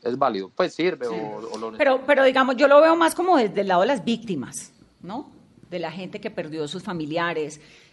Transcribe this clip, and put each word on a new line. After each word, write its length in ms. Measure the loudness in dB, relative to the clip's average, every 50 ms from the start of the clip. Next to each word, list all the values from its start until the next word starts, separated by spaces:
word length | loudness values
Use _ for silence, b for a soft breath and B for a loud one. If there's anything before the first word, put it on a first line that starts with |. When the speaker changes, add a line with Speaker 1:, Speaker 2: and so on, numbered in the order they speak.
| -6
Speaker 1:
es 140 | -6 -2 0
válido, 320 | 0 0 0 -2 -6 -6 -4
pues 180 | -4 -4 -2 -2
sirve 320 | -2 -2 -2 -2 -2 -6
Speaker 2:
Sí. 80 | -6 -6
Speaker 1:
o, 400 | -6 -8 -8 -10 -10 -10 -10 -10
o 40 | -8
lo 180 | -8 -8 -4 0
Speaker 2:
Pero, 240 | 2 2 2 2 0 2
pero 160 | 2 4 4
digamos, 320 | 4 4 4 2 2 2 2
yo 100 | 4 8
lo 140 | 8 8
veo 140 | 8 8 6
más 180 | 4 2 0 0
como 240 | 0 2 2 4 4
desde 240 | 2 2 0 -2
el 60 | 0 2
lado 140 | 2 4
de 60 | 4 2
las 160 | 0 -2 -2
víctimas, 720 | -4 -4 -4 -4 -6 -6 -6 -8 -10 -12 -16 -16 -18 _ _ _ _ _ _ -16
¿no? 280 | -14 -12 -12 -14 -14 -20 -20 _ _ _ _ -16 -12
De 80 | -10 -8
la 140 | -8 -8
gente 280 | -10 -10 -12 -12 -12 -10
que 120 | -10 -10
perdió 360 | -8 -8 -8 -8 -8 -8 -8 -6
sus 140 | -8 -10
familiares 800 | -10 -8 -8 -8 -6 -6 -4 -4 -2 -2 -2 -4 -6 -6 -8 B B B B B B B